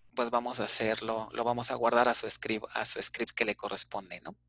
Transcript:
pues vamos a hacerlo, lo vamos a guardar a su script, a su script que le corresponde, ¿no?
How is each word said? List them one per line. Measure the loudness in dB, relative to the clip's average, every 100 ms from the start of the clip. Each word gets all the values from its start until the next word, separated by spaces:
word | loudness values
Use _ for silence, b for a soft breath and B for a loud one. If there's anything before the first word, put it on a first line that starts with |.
| -12 -4
pues | 0
vamos | 0 -2 -2
a | 2
hacerlo, | 4 4 0 -2 -4 -6
lo | -2
vamos | 0 0 0
a | 2
guardar | 4 6 6
a |
su | 4 0
script, | -4 -2 -4 -4
a | -4 -2
su | -2
script | -2 -2 -6
que | 0 -2
le | 0
corresponde, | -4 -4 -4 -6 -10 -14
¿no? | -14 -16